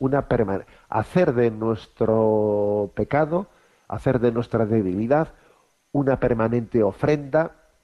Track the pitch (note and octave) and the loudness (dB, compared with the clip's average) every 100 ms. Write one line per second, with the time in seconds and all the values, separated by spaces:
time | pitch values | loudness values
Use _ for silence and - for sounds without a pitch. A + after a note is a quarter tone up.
0 | C3 C#3 - A#2+ G2 G2 - - - A2 | -2 -2 0 0 0 -4 -8 -20 -6 -6
1 | - F3+ F3 B2 A#2 G#2+ A2+ A2 - - | -2 0 2 2 0 0 -4 -4 -6 -4
2 | A2 A2 A2 G#2+ G#2+ G#2 G#2 G#2 G2 - | 0 2 4 2 2 0 0 0 -2 -4
3 | G#2 C#3+ D3+ F3 G#3 _ _ _ - A2+ | -2 0 0 -2 -6 _ _ _ -12 -4
4 | C3+ B2 A#2+ A#2 A#2 A2 G#2+ A2 F#2 F#2+ | 0 2 2 0 -2 -2 0 0 0 -2
5 | A2+ D3 D#3+ - _ _ _ _ _ C#3 | 0 0 0 -8 _ _ _ _ _ -2
6 | C#3 C3 B2 A2+ A2+ A#2+ A2+ A#2 G2+ - | 0 0 0 0 0 0 0 0 0 0
7 | D3+ D3+ C#3 D#3 E3 - _ _ | -2 -2 -2 -2 -2 -6 _ _